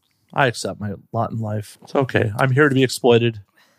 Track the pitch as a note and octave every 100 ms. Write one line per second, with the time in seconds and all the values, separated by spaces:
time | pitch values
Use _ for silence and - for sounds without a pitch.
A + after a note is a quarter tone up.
0 | _ _ _ - C3+ - G2+ F#2 G#2 F#2+
1 | _ A#2 A2+ A2+ A2 G#2 - - - C#3+
2 | C3+ G#2 G#2+ G#2 C3+ C3 D3 C3 B2+ -
3 | B2+ A#2 A#2 A2 - _ _